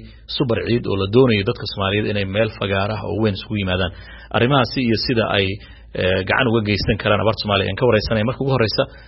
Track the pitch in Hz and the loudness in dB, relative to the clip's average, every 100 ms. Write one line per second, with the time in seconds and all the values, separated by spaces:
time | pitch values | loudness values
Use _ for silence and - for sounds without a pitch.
0 | 110 - - - 135 107 85 120 - 98 | -4 -20 -10 -4 -2 -2 0 -2 0 -2
1 | 98 113 131 107 95 - 104 - 95 104 | 2 6 6 4 0 -4 -6 -4 0 0
2 | 110 104 98 98 113 - 101 98 101 107 | 0 -2 -2 0 0 -2 -2 -2 -2 -4
3 | 101 95 110 101 - 107 95 92 90 - | -4 0 0 -2 -4 -4 -2 0 -2 -6
4 | - - - 117 120 143 117 135 120 107 | -18 -18 -4 0 4 4 2 0 0 0
5 | - 117 104 101 98 101 - - - - | 0 0 2 2 0 -2 -12 -20 -10 -2
6 | 92 95 95 104 131 117 104 101 - 104 | 0 0 0 2 2 2 0 0 0 0
7 | 107 104 101 107 107 101 98 95 127 110 | 2 2 2 0 0 0 0 0 2 2
8 | - 110 110 117 135 131 110 - - - | 2 -2 -2 -2 -2 0 0 0 -4 -6